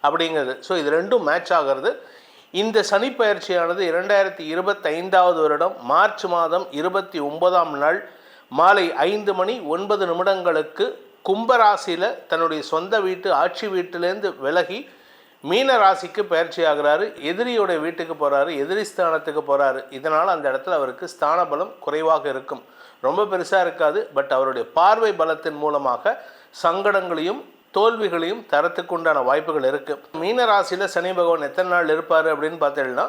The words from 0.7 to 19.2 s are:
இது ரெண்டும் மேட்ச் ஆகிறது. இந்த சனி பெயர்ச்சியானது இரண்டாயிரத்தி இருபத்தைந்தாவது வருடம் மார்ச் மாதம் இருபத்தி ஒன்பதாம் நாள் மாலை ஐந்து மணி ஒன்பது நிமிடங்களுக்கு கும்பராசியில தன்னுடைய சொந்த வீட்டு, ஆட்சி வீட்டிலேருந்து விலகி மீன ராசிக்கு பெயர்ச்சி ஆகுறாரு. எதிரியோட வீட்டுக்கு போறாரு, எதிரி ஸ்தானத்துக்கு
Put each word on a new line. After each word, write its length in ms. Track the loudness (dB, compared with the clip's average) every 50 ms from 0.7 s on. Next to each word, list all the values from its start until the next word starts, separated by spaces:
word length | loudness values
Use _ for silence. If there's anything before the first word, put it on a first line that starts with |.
| -2 -2
இது 140 | 0 0 0 0
ரெண்டும் 220 | 0 2 0 0 2
மேட்ச் 300 | 2 0 0 0 0 0
ஆகிறது. 460 | 2 2 2 0 0 0 -2 -4 -4 -8 -20 -20 -20 -20 -20 -20 -20 -18 _
இந்த 320 | -4 -2 -2 0 2 0 0
சனி 240 | 2 0 0 0 0
பெயர்ச்சியானது 720 | -2 0 2 2 0 0 -2 -2 -2 0 0 0 -2 -2 -2 -2
இரண்டாயிரத்தி 520 | -2 -2 0 2 2 2 2 2 -2 -8 -8 -6 -4
இருபத்தைந்தாவது 840 | -4 -2 -2 -2 -2 -2 -4 -4 -4 -2 2 4 4 6 6 4 4
வருடம் 320 | 2 2 2 2 0 -2 -2 -4
மார்ச் 440 | -4 0 2 4 4 2 2 -2 -4
மாதம் 420 | -2 0 0 0 0 0 -2 -4 -4
இருபத்தி 480 | -6 -4 -4 -2 -2 -2 -4 -4 -6 -6
ஒன்பதாம் 540 | -6 -6 -2 0 2 2 4 4 2 2 0 0
நாள் 320 | 2 2 0 0 -2 -10 -18 -20 -20 -20 -20 -20 -20 -8
மாலை 440 | 0 4 6 6 6 6 4 0 0
ஐந்து 400 | 0 0 0 0 -2 -2 -2 -2
மணி 260 | 0 0 -2 -2 -4
ஒன்பது 460 | -4 -4 -4 -2 -2 0 0 0 0 -2
நிமிடங்களுக்கு 800 | -2 0 0 0 0 0 0 0 0 0 0 -2 -4 -4 -4 -4 -4 -8 -14 -20 -20 _ -4 -2
கும்பராசியில 960 | -2 -2 2 2 4 6 6 4 4 2 0 -4 -4 -2 -2 -2 -2 -4 -6 -4
தன்னுடைய 360 | -2 0 0 0 -2 -4 -6
சொந்த 360 | -4 -4 -4 -2 0 -2 0
வீட்டு, 340 | 0 0 -2 -2 -2 0 0
ஆட்சி 340 | 2 2 0 -2 -4 -6 -4
வீட்டிலேருந்து 720 | -2 -2 -4 -4 -4 -4 -2 -2 -2 -2 -4 -6 -6 -4
விலகி 500 | -4 0 0 0 0 -2 -4 -12 -12 -14 -20 -20 -20 -20 -20 -20 -20 _ _ _ -6 0
மீன 200 | 0 2 4 4 4 6 6
ராசிக்கு 400 | 4 4 2 -2 -8 -6 -6 -4 0
பெயர்ச்சி 320 | 0 0 0 0 -2 0 2
ஆகுறாரு. 440 | 2 2 2 2 2 2 2 0 -2 -6 -8 -6 -6
எதிரியோட 480 | -4 -2 -2 -2 0 0 0 0 0 -2
வீட்டுக்கு 360 | -2 -4 -6 -6 -8 -8 -6 -2
போறாரு, 360 | -2 0 2 2 2 2 0 -2
எதிரி 280 | -2 -2 -2 -2 -4 -4
ஸ்தானத்துக்கு 520 | -2 0 0 2 0 0